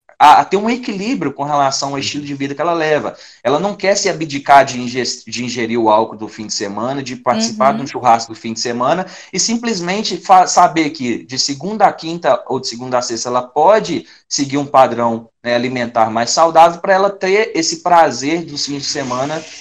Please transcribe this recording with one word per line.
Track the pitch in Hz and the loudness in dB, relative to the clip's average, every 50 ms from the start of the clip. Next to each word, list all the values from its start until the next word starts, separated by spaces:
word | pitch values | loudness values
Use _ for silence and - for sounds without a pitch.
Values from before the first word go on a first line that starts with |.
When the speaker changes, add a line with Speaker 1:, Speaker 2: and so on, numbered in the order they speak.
| _ _ - - | _ _ -2 4
Speaker 1:
a, | 139 147 143 - | 8 8 8 8
a | - | 6
ter | - 185 196 | 2 0 0
um | 208 226 | 0 0
equilíbrio | 247 247 240 - 208 185 196 226 269 196 156 139 139 | -2 -2 -4 -6 -6 -6 -4 -4 -4 -4 -4 -6 -6
com | - 143 | -6 -4
relação | 147 151 143 139 135 135 - 143 139 | -2 0 2 2 0 0 -2 -4 -4
ao | 139 139 | -4 -4
estilo | 135 - - 147 147 | -6 -6 -6 -8 -8
de | 143 143 | -8 -8
vida | 135 139 139 143 | -6 -6 -6 -4
que | 139 | -4
ela | 151 175 170 | -2 -2 0
leva. | 170 156 156 151 143 107 101 - - - - - _ - | 0 0 0 0 0 -2 -4 -10 -12 -18 -20 -14 _ -2
Ela | 120 139 156 | 0 0 0
não | 185 208 202 | 0 -2 -4
quer | 202 - 190 202 | -2 0 0 0
se | 196 - 190 | 2 0 -2
abdicar | 165 156 165 156 139 139 139 151 143 139 131 | -2 -4 -6 -6 -6 -4 0 4 6 6 6
de | 120 127 123 | 4 0 -6
inge-, | 123 120 123 131 120 120 - - - 113 | -8 -6 -4 -4 -4 -4 -6 -10 -12 -12
de | 107 113 123 | -10 -8 -8
ingerir | 120 113 123 113 110 117 120 | -6 -6 -4 -4 -2 0 0
o | 113 110 | 2 4
álcool | 107 110 113 110 110 104 | 4 4 2 0 -4 -10
do | 107 101 | -12 -12
fim | - - 107 104 | -12 -12 -10 -8
de | - | -8
semana, | - 110 101 101 104 113 127 139 143 127 | -6 -6 -6 -6 -6 -6 -6 -6 -6 -8
de | 123 127 120 | -8 -10 -6
participar | - 127 117 - 220 226 113 107 127 135 123 | 0 0 0 0 0 -4 -2 0 2 2 2
de | 113 | 0
um | |
Speaker 2:
Uhum. | 139 - | -4 -8
Speaker 1:
churrasco | - 127 120 123 120 117 - - 110 | -8 -2 2 4 4 4 2 -4 -12
do | - | -12
fim | - 117 113 | -10 -8 -8
de | - | -6
semana | - 127 117 120 123 135 160 180 185 - - - - - - | -6 -4 -4 -2 0 0 0 0 -2 -8 -10 -20 -16 -10 -6
e | 185 | -4
simplesmente | - - 226 233 240 233 220 180 170 175 190 214 220 - - - | -2 -2 -2 -2 -2 -4 -4 -4 -4 -4 -4 -4 -4 -4 -6 -4
fa-, | - - 190 185 180 - | 2 4 6 6 6 4
saber | - - 180 170 151 160 156 147 | 4 4 4 4 4 2 -2 -2
que | 151 - 127 120 107 - - | -2 -6 -4 -4 -4 -4 -6
de | - 127 131 | -10 -6 -6
segunda | - - 143 139 143 190 220 214 202 170 | -4 -4 -6 -6 -8 -8 -2 2 2 2
a | 147 | 2
quinta | - - 160 170 170 170 143 123 - - - | 0 -8 -10 -8 -4 0 0 0 0 0 -4
ou | 123 131 | -6 -6
de | 131 - | -6 -6
segunda | 117 117 127 131 127 123 | -10 -10 -8 -4 -2 -2
a | |
sexta | 120 - 117 113 - 127 | -2 -2 -6 -6 -4 -4
ela | 123 123 123 | -2 -4 -4
pode | - - 151 156 180 214 220 190 170 165 - - - - _ _ - | -4 -2 2 4 4 4 4 2 0 -4 -6 -6 -8 -18 _ _ -8
seguir | - - 285 135 131 147 | -6 -4 -4 -2 -2 -4
um | 143 | -2
padrão, | 139 - 135 131 120 117 117 117 117 113 113 113 - _ _ | 2 4 4 4 4 4 0 0 0 -2 -4 -8 -12 _ _
né, | - 120 120 | -4 -2 -2
alimentar | 120 123 127 131 123 120 113 - 120 110 110 | 0 0 -2 -4 -4 -4 -2 0 0 2 2
mais | 110 113 120 120 | 2 -2 -2 0
saudável | - 165 165 165 160 160 165 170 170 170 | 2 2 2 4 6 6 6 6 6 2
pra | - 190 190 | 0 2 2
ela | 190 196 202 | 4 4 2
ter | - - - 185 190 208 220 - - | 0 -2 -2 0 2 2 2 0 0
esse | 160 160 - 165 - | -2 -2 -2 -4 -4
prazer | - 175 175 165 165 143 120 120 131 143 160 175 165 | 0 4 6 6 6 6 2 -2 -4 -4 -4 -4 -4
dos | 143 143 143 - | -6 -10 -8 -8
fins | 139 143 139 139 | -6 -6 -8 -6
de | - | -6
semana, | - 151 139 127 123 127 135 147 156 160 - - - - | -6 -6 -4 -4 -4 -4 -4 -4 -4 -8 -10 -12 -18 -20